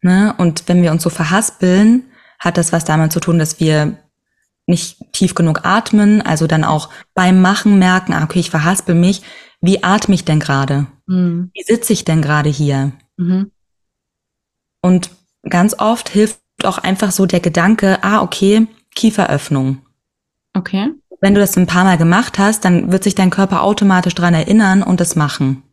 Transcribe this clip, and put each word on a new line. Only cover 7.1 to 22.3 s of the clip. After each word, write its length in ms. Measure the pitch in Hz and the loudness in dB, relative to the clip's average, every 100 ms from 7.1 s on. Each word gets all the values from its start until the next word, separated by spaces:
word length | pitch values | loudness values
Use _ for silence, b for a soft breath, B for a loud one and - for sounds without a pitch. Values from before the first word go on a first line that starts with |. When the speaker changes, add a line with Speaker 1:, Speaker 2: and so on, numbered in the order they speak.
Speaker 1:
beim 260 | - 185 185 | -2 2 4
Machen 380 | 185 202 214 202 | 4 2 2 4
merken, 340 | 185 185 185 | 4 2 -2
ah, 100 | - | -4
okay, 160 | 156 185 | -2 -2
ich 100 | 170 | -2
verhaspel 440 | 160 156 190 - 170 | -2 -2 -2 0 0
mich. 260 | 175 196 B B B B | 2 0 B B B B
Wie 220 | 170 196 | 0 0
atme 300 | 180 185 - 185 | 0 0 0 -2
ich 100 | - | 0
denn 140 | 156 | -2
gerade? 480 | - 139 135 139 143 _ - | 0 -2 -2 -2 -4 _ -4
Speaker 2:
Mhm. 440 | 185 180 170 180 | -2 0 -2 -8
Speaker 1:
Wie 100 | - | -12
sitze 300 | 359 233 - | -4 -2 0
ich 100 | 208 | -4
denn 180 | - 160 | 0 -2
gerade 280 | 147 151 147 | 0 0 0
hier? 420 | 139 147 139 139 - _ - | -2 -2 -2 -4 -6 _ -8
Speaker 2:
Mhm. 340 | 175 185 196 _ _ _ _ _ _ _ _ _ _ _ _ _ | -2 -2 -4 _ _ _ _ _ _ _ _ _ _ _ _ _
Speaker 1:
Und 280 | 185 185 175 _ _ _ - | 0 0 0 _ _ _ -6
ganz 260 | 175 196 - | 0 0 0
oft 300 | 214 233 - | -2 -2 -4
hilft 300 | 202 214 - _ _ | 0 0 -2 _ _
auch 140 | - 185 | -6 -4
einfach 320 | - 190 202 | -4 -2 -2
so 140 | - 190 | 0 0
der 140 | 180 | 0
Gedanke, 600 | 175 165 175 220 196 190 | 0 0 2 2 2 0
ah, 180 | 190 214 | 0 0
okay, 460 | 196 - 190 214 220 _ _ - | -2 -2 2 2 2 _ _ -2
Kieferöffnung. 840 | 226 214 190 143 - 139 131 135 _ _ _ _ _ _ _ | -2 0 -2 -2 -2 -2 -2 -4 _ _ _ _ _ _ _
Speaker 2:
Okay. 360 | 196 180 190 220 320 _ - | -8 -6 -4 -4 -6 _ -4
Speaker 1:
Wenn 120 | 196 202 | 0 2
du 40 | |
das 140 | 196 - | 2 0
ein 100 | 180 | 0
paar 160 | 175 190 | 2 2
Mal 120 | 175 | 2
gemacht 400 | 165 180 254 | 2 2 -2